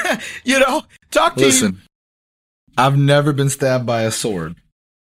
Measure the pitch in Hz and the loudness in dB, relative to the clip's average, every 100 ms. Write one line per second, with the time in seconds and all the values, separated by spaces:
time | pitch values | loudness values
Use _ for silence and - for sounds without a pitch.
0 | 339 233 - - 240 269 262 294 - _ | -4 -4 -8 -8 -2 2 2 0 -6 _
1 | _ 294 330 127 135 131 107 92 - _ | _ 0 0 2 2 2 0 -4 -14 _
2 | _ _ _ _ _ _ _ - 135 139 | _ _ _ _ _ _ _ 0 2 2
3 | 139 143 147 139 139 - 135 127 117 117 | 4 2 2 0 -2 -2 -2 -2 -2 -2
4 | 113 - 120 92 80 85 _ _ _ _ | -2 -2 -4 -4 -8 -12 _ _ _ _
5 | _ | _